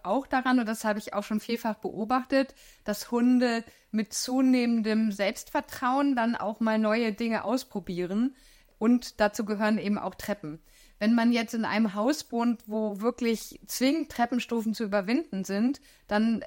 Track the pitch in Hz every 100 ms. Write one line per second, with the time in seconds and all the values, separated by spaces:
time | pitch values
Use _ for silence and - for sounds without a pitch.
0 | 175 226 277 262 254 254 214 220 220 208
1 | - 208 208 214 - 233 226 208 185 -
2 | 214 262 247 269 269 - - - - 208
3 | - 240 240 247 247 233 226 - _ 214
4 | 214 - - 254 262 254 240 233 220 220
5 | 220 196 196 240 - 302 285 - 247 269
6 | 285 254 226 240 202 214 220 220 220 220
7 | 226 202 233 220 196 254 - 208 175 175
8 | 180 202 254 - - - _ _ 220 247
9 | - - 208 - 208 208 214 220 202 208
10 | 190 190 - 202 156 156 _ _ - _
11 | 214 233 226 233 226 233 214 208 226 202
12 | 226 302 - 233 233 226 - 220 214 202
13 | 226 240 233 220 - - - - 262 320
14 | 294 - 240 247 - 233 220 208 220 208
15 | 190 254 330 196 185 196 240 277 - -
16 | _ 208 220 226